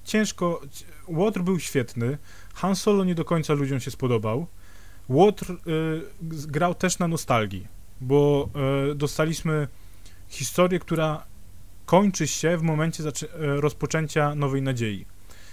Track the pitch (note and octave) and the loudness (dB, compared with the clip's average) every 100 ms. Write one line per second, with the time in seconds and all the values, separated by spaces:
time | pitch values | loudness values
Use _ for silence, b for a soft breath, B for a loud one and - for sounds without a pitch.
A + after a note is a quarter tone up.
0 | - G#3+ G#3 - F3 E3+ C#3+ - - - | -2 0 0 0 -2 -2 -8 -16 -16 -16
1 | - D#3+ G#3+ G#3 F3+ F#3 - C#3 - A#2+ | -6 2 2 2 0 0 0 0 0 -2
2 | A#2 D3 B B B - F3+ G3 - G3+ | -2 -2 B B B -4 0 2 4 4
3 | F#3 E3 D#3 E3+ D3 C#3+ C#3 C#3 B2+ - | 4 0 0 0 2 2 2 -2 -4 -2
4 | B2+ A#2 G#2+ A#2 E3+ - B B B B | 2 2 2 -2 -4 -10 B B B B
5 | B C3+ G3+ G3+ - F3+ E3+ D#3 D#3+ D#3+ | B 6 6 6 -6 -8 -2 0 0 -2
6 | - - E3 D#3+ D#3 D3 F3+ E3+ F#3 - | -6 -10 -10 -8 -4 2 2 2 0 2
7 | E3+ E3 - A#2+ G#2+ F#2+ F#2+ - - - | 0 0 2 2 2 -4 -10 -14 -14 -8
8 | B2+ C#3+ C#3+ C#3+ C#3+ C#3+ C3+ C#3 C#3 D3 | 2 6 6 4 2 0 0 2 0 0
9 | D3 - D#3 D#3+ E3 D#3 D3 b b b | -2 0 0 0 0 0 -2 b b b
10 | b b b - C3+ - F3+ F3+ - E3 | b b b -8 -4 4 4 4 0 0
11 | D#3 D#3 - - - - - - - F3 | 0 -2 -8 -16 -16 -16 -16 -12 4 6
12 | G3+ - D#3 - D#3 E3+ E3 D3+ D#3+ - | 6 2 -2 0 2 2 2 2 0 0
13 | D3+ - - E3+ D3 C#3 D3 - D3 D#3+ | -4 -4 -8 -4 0 2 2 0 -2 0
14 | D#3 D#3+ D3 D3 C#3 C3+ C3+ B2 A2 G2 | 0 2 2 2 0 2 0 0 -2 -2
15 | - - B B B | -8 -14 B B B